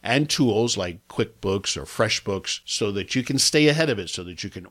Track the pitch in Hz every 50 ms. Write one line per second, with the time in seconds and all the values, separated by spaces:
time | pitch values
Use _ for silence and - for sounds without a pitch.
0 | - 107 123 143 151 147 - - 139 117 104 107 120 117 - 101 92 90 85 -
1 | _ - - - 113 - - _ - 98 95 101 98 - - 78 71 - - -
2 | 113 110 - - - 107 98 95 - - - - - - - - 113 104 98 98
3 | 98 - - 131 123 - 139 131 - - - 151 151 147 147 160 165 147 117 98
4 | 90 - - - 90 87 90 - - 98 - - 90 -